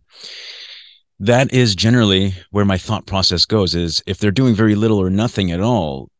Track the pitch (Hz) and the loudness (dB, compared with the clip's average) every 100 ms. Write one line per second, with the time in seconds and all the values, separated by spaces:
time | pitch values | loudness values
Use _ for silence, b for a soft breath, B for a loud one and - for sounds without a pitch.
0 | _ B B B B B B B B B | _ B B B B B B B B B
1 | _ - 101 120 135 127 120 92 110 123 | _ -6 0 2 2 2 2 2 2 4
2 | 104 95 98 92 - 101 101 92 - 107 | 4 2 0 -4 -6 -2 0 0 -4 -8
3 | - 98 92 87 - 110 92 85 85 - | -4 -4 -2 -2 0 0 0 -2 -2 -4
4 | - 95 104 92 131 104 110 104 110 104 | -6 -2 0 2 2 4 2 2 2 2
5 | 92 98 117 - 92 87 110 113 78 67 | 0 0 -2 -2 -2 -2 -2 -2 -2 -8
6 | - | -14